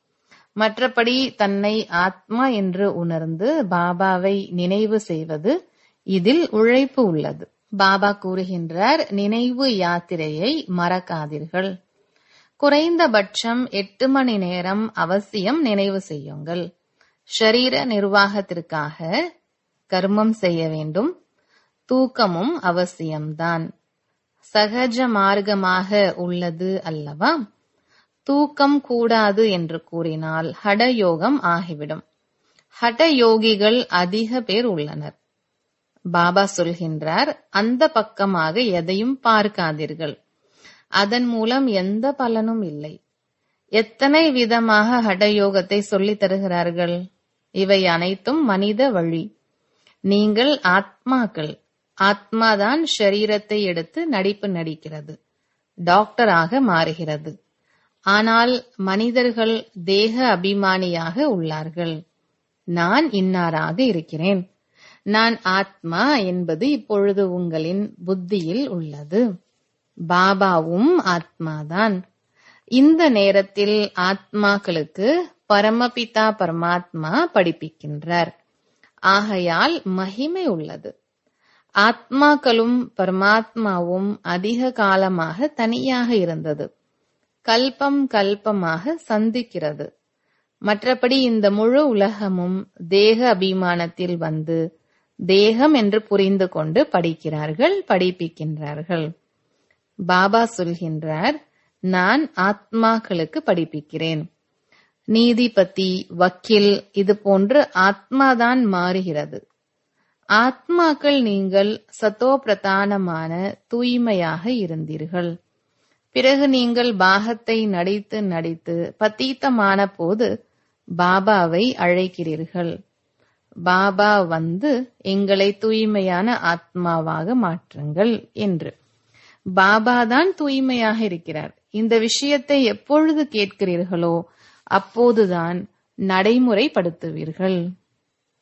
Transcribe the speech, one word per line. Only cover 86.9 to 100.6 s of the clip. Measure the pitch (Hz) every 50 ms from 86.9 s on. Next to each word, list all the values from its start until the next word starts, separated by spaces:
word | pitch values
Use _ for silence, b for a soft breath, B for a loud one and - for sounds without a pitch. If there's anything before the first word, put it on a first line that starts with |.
| _ _ _ _ _ _ _ _ _ _ _ -
கல்பம் | 226 226 254 269 254 - 277 285 277 285 277 254
கல்பமாக | - 214 196 196 208 202 - 220 208 202 180 165 160 165 175 269 330 330 - -
சந்திக்கிறது. | 226 214 214 226 220 247 233 - - 180 160 151 151 147 147 - - _ _ _ _ _ _ _ _ _ _ _ _ -
மற்றபடி | - 202 208 202 - 247 254 - - 247
இந்த | 269 269 262 247 226 220 202 202
முழு | 202 208 220 233 247 277 311 285
உலகமும் | 226 202 196 208 214 202 214 196 190 180 175 180 185 190 202 - _ - 170 165
தேக | 190 196 208 214 226 226 247 247 220
அபிமானத்தில் | 180 190 190 190 190 185 180 175 175 170 170 - - 180 180 175 170
வந்து | 165 160 156 156 156 160 165 165 160 165 - _ _ _ _ _ _ _ _ - 185
தேகம் | 175 190 196 208 214 220 233 269 302 311
என்று | 262 214 202 196 220 214
புரிந்து | - 208 196 196 190 196 190 185 180
கொண்டு | - 165 156 156 160 220 302 294
படிக்கிறார்கள், | - 185 170 165 160 - - 160 156 151 151 156 156 160 254 330 392 392 - -
படிப்பிக்கின்றார்கள். | 214 185 185 185 180 - 175 160 - - 156 156 156 151 151 147 151 151 156 - 180 165 156 151 165 _ _ _ _ _ _ _ _ _ _ _ _ _ _ _ _ - 190 170
பாபா | 180 185 190 202 208 226 233 226 -
சொல்கின்றார், | -